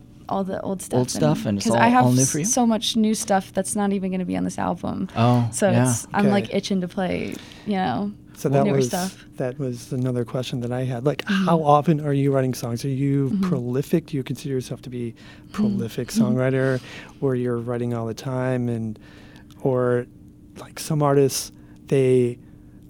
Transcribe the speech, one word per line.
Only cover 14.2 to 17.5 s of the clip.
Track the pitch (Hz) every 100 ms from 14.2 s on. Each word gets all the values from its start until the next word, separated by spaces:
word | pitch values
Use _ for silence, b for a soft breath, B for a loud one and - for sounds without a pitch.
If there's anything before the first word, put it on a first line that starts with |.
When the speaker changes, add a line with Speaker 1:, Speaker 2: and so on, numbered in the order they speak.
Speaker 3:
consider | 127 127 143
yourself | 131 - 123
to | -
be | 123 117
Speaker 1:
Mm-hmm. | - - - -
Speaker 3:
prolific | - 208 196 - - 117
Speaker 1:
Mm-hmm. | 113 - 127
Speaker 3:
songwriter, | 131 131 131 127 B B B -
where | 139
you're | 123 123